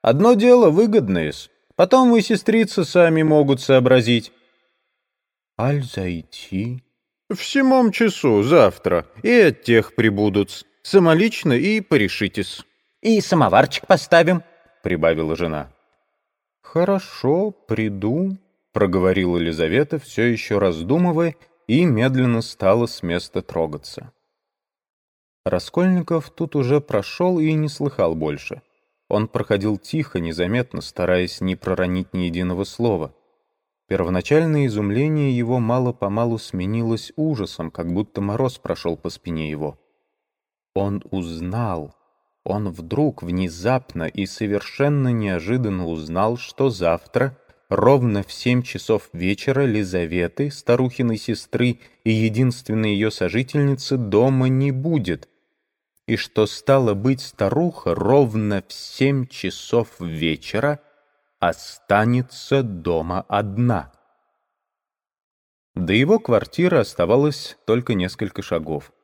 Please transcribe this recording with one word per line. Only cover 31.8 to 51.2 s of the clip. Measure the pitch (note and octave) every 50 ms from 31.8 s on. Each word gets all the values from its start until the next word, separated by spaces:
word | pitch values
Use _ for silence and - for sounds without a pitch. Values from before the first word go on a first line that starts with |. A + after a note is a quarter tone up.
| F2+ F2+ F2+ F#2 F#2 _ -
ни | F#2 F2+
единого | F2 E2 F2+ F#2 F2+ F2+ F2+ G2
слова. | - - - A#2+ A#2+ G#2 E2+ D#2 C#2+ _ _ _ _ _ _ _ _ _ _ _ _ _ _ _
Первоначальное | _ F#2+ F#2+ F2+ E2+ F2+ F2+ F2+ - D3 D#3 E3 D#3+ D3+ D3 C#3
изумление | B2 G#2+ G#2+ G#2 G2+ G#2 A#2+ C#3+ D#3 D#3 D3+ D3 C#3 B2+
его | A#2+ A#2+ A#2 B2+ B2+
мало-помалу | A#2 A2 A#2+ B2+ C3 A#2+ A#2 _ G2+ G2 G2+ A2 A#2 A#2 A2+
сменилось | A2 - - - F#2 F2+ F#2+ G#2+ A#2 A#2 A2+ A2+ A2 - - -
ужасом, | - D3+ D#3+ D3+ A2 F#2+ - - - E2 D#2+
как | _ - E2+ E2+
будто | F2 G2 G#2 _ _ G2+
мороз | G2+ G2+ G#2 A2+ C3 B2+ B2+ -
прошел | _ - F2 - - E2+ E2
по | - - E2+
спине | - - _ E2+ E2 D#2+ D#2 D2+
его. | D2+ D2 D2+ D2 C#2+ _ _ _ _ _ _ _ _ _ _ _ _ _ _ _ _ _ _ _ _
Он | G2 G2 G2+ G2+ G2+ - -
узнал — | - F#2+ F2+ E2 E2 D#2+ E2+ F2+ F#2+ A#2 A#2+ G#2+ F2+ E2 D2+ D2 _ _ _ _ _ _ _ _ _ _ _
он | - F#2+ G#2 G#2+ G2
вдруг, | E2 F#2 E2+ E2 - C3 D3+ D3 - - -
внезапно | F2 F2+ F2+ F#2 F2 E2 E2+ F2+ A#2 C3 B2+ C3 - - E2+ E2
и | E2 - G2 G2
совершенно | F#2+ - - A2 G2+ G2+ G2+ - - - - C#3+ D3 D3 C#3+ C3 B2
неожиданно | A#2+ A2+ G#2+ G2+ F#2 E2+ D#2+ G2 B2 B2+ A#2+ G#2+ G2 F#2 F2
узнал, | E2 E2 D#2+ D#2 D#2 E2 F2+ G#2 A2 A#2+
что | A#2+ - - - - C#3 C3+
завтра, | A2 F#2 F2+ E2 E2 F2 - - - - B2+ C#3 C3 _ _ _ _ _ _
ровно | _ G2 A#2 A2+ A#2+ C#3 C#3 B2 A#2 G#2 G2+
в | G2 -
семь | - - - B2 B2 B2+
часов | B2 - - F#2+ - - A2+ G2+ - _
вечера, | - E2+ F2+ F#2 G2+ - - C#3 C3 C3+ C#3+
Лизаветы, | B2+ G#2+ G#2+ G2+ F2+ F#2 F2+ E2+ D#2+ E2 F2+ E2+ E2+ _ - C#3+ D3
старухиной | C#3+ - - - A#2+ B2 B2+ B2+ - - B2+ A#2 A2+
сестры | G#2+